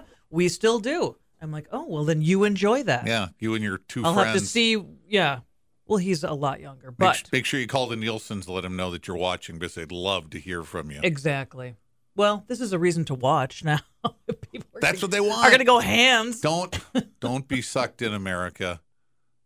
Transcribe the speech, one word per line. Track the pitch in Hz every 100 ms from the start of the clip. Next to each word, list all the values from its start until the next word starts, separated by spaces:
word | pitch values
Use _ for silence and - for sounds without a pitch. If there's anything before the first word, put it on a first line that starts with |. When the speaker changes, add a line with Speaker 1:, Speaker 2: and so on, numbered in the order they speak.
| - _ _
Speaker 1:
we | 160 180
still | 175 226 233
do." | 214 339 - - _ _
I'm | 156
like, | 151 -
"Oh, | 254 320
well, | 156
then | 151 160
you | 156 190
enjoy | 208 196 202 254
that." | 226 123 113
Speaker 2:
Yeah, | 113 92 -
you | 110 110
and |
your | 107 95
two | - 127
Speaker 1:
I'll | 151
Speaker 2:
friends. | 202 220
Speaker 1:
have | 196
to | 202
see. | 233 226 220 156 - _
Yeah. | 202 156 127 - _ _ _ -
Well, | 208
he's | 180 170 156
a |
lot | 147 143 139
younger, | 147 131 131
Speaker 2:
Make | 123
Speaker 1:
but | 185 -
Speaker 2:
sh-, | -
make | 131 113
sure | 143
you | 120
call | 135 123
the | 113
Nielsen's | 110 110 - 104 87
to |
let | 92 90
him | 92
know | 90
that | 87 -
you're | 87
watching | 90 90 - 82
because | 87 -
they'd | 80
love | 87 92 95 78
to | 76
hear | 82 87
from | 80 90 76
you. | 71
Speaker 1:
Exactly. | 180 143 151 139 131 131 127 117 _ _ _
Well, | - 208 208 -
this | 240
is | 240
a | 185
reason | 175 165 151
to |
watch | 131 131 151 135 -
now. | 156 151 - _
<laughs> | - - - - -
People | 233 - -
are |
Speaker 2:
That's | 233 190
Speaker 1:
gonna, |
Speaker 2:
what | 196
they | 202
want. | 208 220 233
Speaker 1:
are |
gonna | 262
go | 247 240
hands. | 190 220 247 240 226 233
Speaker 2:
Don't, | 151 165 180 - - 254
<laughs> | - _
don't | 120 131 135
be | 131
sucked | 120 135 120 -
in, | 117
America. | 104 95 90 90 - 92 85 - _ _ _ _ _